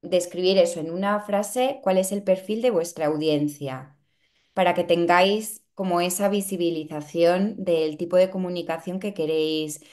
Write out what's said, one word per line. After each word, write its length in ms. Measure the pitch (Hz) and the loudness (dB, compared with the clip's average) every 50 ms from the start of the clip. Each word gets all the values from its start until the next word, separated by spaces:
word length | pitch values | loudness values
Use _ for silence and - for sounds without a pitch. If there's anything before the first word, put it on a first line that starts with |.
| - | -6
describir 540 | 175 180 180 175 - - 175 185 180 190 190 | 0 0 0 0 0 -6 0 2 2 4 6
eso 220 | 175 170 - 165 | 4 4 2 -4
en 100 | 156 165 | -6 -6
una 300 | 165 180 196 202 208 208 | -4 -4 -2 0 -2 -2
frase, 600 | 208 - 202 202 214 214 - 254 254 262 269 - - | -2 -2 -2 -2 -2 -2 -2 0 0 0 -2 -2 -2
cuál 160 | 196 190 185 | 2 2 2
es 140 | 190 190 202 | 2 0 -2
el 100 | 202 196 | -4 2
perfil 400 | 190 185 185 190 - 214 226 233 | 2 0 0 0 -6 -4 0 0
de 80 | 254 | 2
vuestra 360 | 220 170 165 170 - - 160 | 2 2 -2 -2 -4 -2 -2
audiencia, 880 | 151 156 151 156 156 151 143 147 147 147 - 143 135 131 131 135 - _ _ _ _ _ _ _ _ _ _ _ _ _ | -2 0 0 0 2 2 2 0 -2 -4 -6 -10 -10 -8 -10 -12 -16 _ _ _ _ _ _ _ _ _ _ _ _ _
para 200 | - 185 175 175 | 0 2 2 2
que 100 | 180 170 | 0 2
tengáis 760 | 170 175 170 170 170 175 175 180 196 202 214 220 - - - _ _ _ | 2 2 2 4 4 6 6 6 4 2 0 -2 -6 -12 -16 _ _ _
como 260 | - 196 190 175 175 | -6 -4 0 0 0
esa 280 | 175 180 180 - 202 202 | 0 -2 -2 0 0 0
visibilización 1300 | 202 208 196 196 196 175 175 170 170 160 156 156 160 151 147 147 - 170 170 170 175 185 196 214 - - 190 | 0 0 -2 -2 -4 -2 -2 -2 -2 -2 -6 -8 -8 -10 -10 -6 0 2 4 4 4 2 0 -2 -2 -4 -2
del 320 | 185 170 160 160 156 151 151 | 0 0 0 0 -2 -2 -6
tipo 180 | 175 170 175 | -6 0 4
de 140 | 180 185 185 | 4 4 4
comunicación 680 | 185 190 185 180 180 175 170 170 165 165 - - 175 190 | 2 -4 -4 -4 -4 -6 -4 -6 -6 -6 -6 -8 -8 -6
que 140 | 190 208 202 | -6 -6 -4
queréis, 680 | - 160 151 160 160 156 156 156 156 156 151 151 - - - | -4 -4 -2 0 0 0 0 0 -2 -4 -4 -8 -12 -16 -20